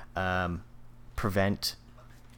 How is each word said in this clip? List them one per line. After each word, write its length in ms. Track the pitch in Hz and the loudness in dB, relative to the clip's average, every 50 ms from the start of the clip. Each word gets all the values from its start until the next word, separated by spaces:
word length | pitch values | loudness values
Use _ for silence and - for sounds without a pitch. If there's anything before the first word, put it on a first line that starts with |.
| - - - | -12 -6 -2
um, 480 | 92 95 92 90 92 90 87 85 80 - - - - - - - - - - - | 0 2 4 4 4 4 2 0 -2 -4 -8 -14 -14 -14 -14 -14 -16 -16 -10 -4
prevent 600 | - - 107 95 104 95 101 101 - - - - - - - - - - - - - - - - | 0 2 4 6 6 6 6 4 2 0 -2 -4 -4 -12 -18 -18 -16 -16 -16 -16 -18 -18 -18 -16